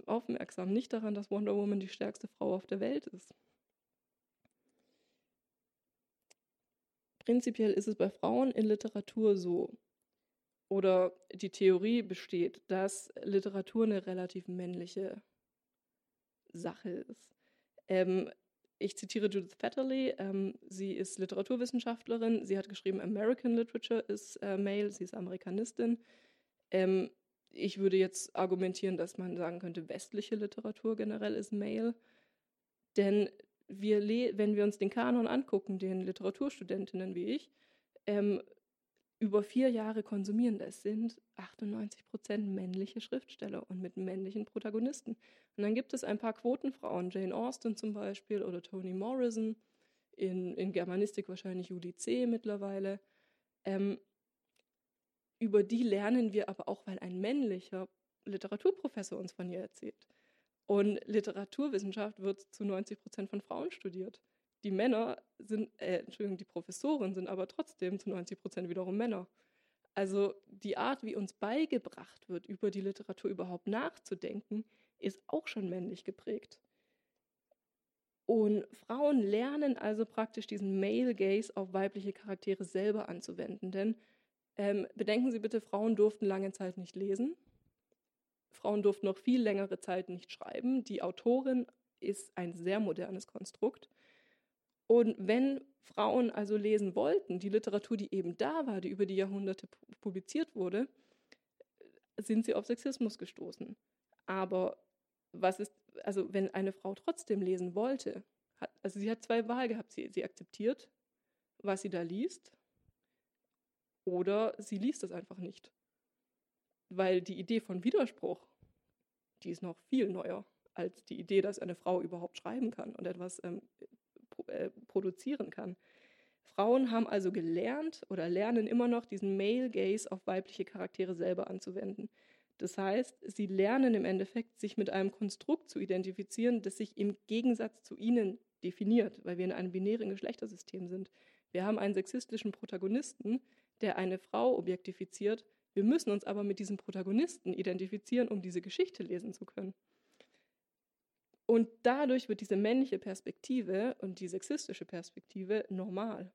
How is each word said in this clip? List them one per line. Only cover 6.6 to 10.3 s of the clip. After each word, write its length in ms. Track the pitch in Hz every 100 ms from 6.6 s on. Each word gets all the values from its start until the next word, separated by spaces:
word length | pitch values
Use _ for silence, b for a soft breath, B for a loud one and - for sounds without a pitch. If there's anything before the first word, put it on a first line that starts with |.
| _ _ _ _ _ _
Prinzipiell 520 | - 240 247 220 220
ist 160 | 202 208
es 60 | 208
bei 160 | 196
Frauen 400 | - - 233 262
in 160 | - 220
Literatur 680 | 208 214 208 - - 220 202
so, 400 | 180 175 - - _ _ _ _ _